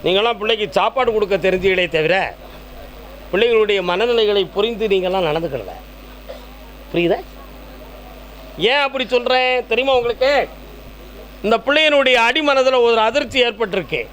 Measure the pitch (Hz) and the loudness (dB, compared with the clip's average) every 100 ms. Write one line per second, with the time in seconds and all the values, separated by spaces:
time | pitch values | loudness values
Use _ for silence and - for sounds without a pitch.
0 | 170 190 226 226 214 226 208 196 208 262 | 2 2 0 -2 -2 0 0 2 2 2
1 | 247 214 202 190 185 185 190 185 180 160 | 0 0 0 2 2 2 2 2 2 0
2 | 156 185 139 - - - - - - - | 2 2 0 -8 -18 -18 -18 -16 -16 -16
3 | - - - 180 233 226 208 202 180 180 | -18 -18 -4 0 4 4 4 2 0 0
4 | 240 233 214 202 180 190 220 220 220 190 | 2 2 4 2 0 0 -2 0 0 2
5 | 180 190 170 156 165 131 92 - - - | 2 0 0 0 -2 -6 -8 -14 -16 -20
6 | - - - - - - - - - 170 | -20 -18 -16 -16 -16 -20 -20 -20 -6 0
7 | 170 196 - - - - - - - - | 2 0 -4 -18 -18 -18 -18 -18 -18 -18
8 | - - - - - - 185 277 277 262 | -18 -18 -18 -18 -16 -2 0 2 0 -2
9 | 247 247 240 254 254 254 247 226 269 262 | 0 0 2 2 2 0 0 0 2 2
10 | 240 226 262 285 - - - - - - | 0 0 2 2 0 -8 -18 -18 -18 -20
11 | - - - - 202 226 - 294 311 285 | -20 -18 -18 -6 0 0 2 4 4 4
12 | 262 247 233 277 294 269 262 262 233 226 | 6 4 4 2 2 4 4 4 4 4
13 | 220 254 277 262 240 214 220 196 147 147 | 4 2 0 2 2 0 -2 -2 -2 -6
14 | 110 | -6